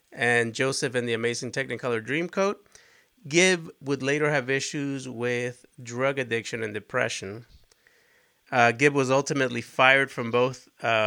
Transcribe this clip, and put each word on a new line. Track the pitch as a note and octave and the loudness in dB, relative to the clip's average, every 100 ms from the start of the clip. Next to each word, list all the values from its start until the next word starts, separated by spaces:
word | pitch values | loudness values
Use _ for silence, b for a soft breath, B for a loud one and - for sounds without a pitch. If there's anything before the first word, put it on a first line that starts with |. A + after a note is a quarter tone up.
| b | b
and | - A#2+ A#2 A2+ | -2 2 2 0
Joseph | A2+ C3+ - C#3+ | -2 -2 -2 -2
and | B2 A#2+ | -2 -2
the | |
Amazing | A2+ A#2 A#2 B2 | 0 -2 -2 -6
Technicolor | C#3 C3 A#2+ C3 A#2 | -6 -6 -6 -2 -4
Dreamcoat. | A2+ D3 E3+ - G3 G#3+ _ b b b b _ C#3+ | -2 -4 -2 -2 -2 -2 _ b b b b _ 0
Gibb | E3 F#3 F3+ E3 - | 4 4 4 -4 -10
would | C3+ C#3 | -4 -2
later | C3 D3 D3+ | 0 0 2
have | D3 B2 | 0 0
issues | C3+ - D3+ C#3+ C#3 C3 | -2 -2 -4 -4 -6 -8
with | A#2+ A#2+ A#2+ B2 B2 _ - | -6 -2 -2 -4 -8 _ -18
drug | A#2 A#2+ C3+ C#3 | -10 -2 0 0
addiction | A#2+ A#2+ - A#2 | -2 -4 -4 -6
and | A2 | -6
depression. | G#2 - B2+ A#2 - G2 G#2+ A#2+ - _ b b b b b b b _ | -6 -6 -2 -2 -4 -8 -12 -16 -20 _ b b b b b b b _
Uh, | B2+ A#2 | 4 4
Gibb | A#2 D3 | 6 4
was | C#3+ B2+ | 4 2
ultimately | C3+ C#3 C#3+ C3 A#2+ | 2 0 -2 -2 -4
fired | - - C3 C3+ C3+ | -6 4 6 6 2
from | - A#2 | -4 -2
both, | A#2+ B2+ B2+ - _ | 0 0 -2 -16 _
uh, | A#2+ A2 | 0 2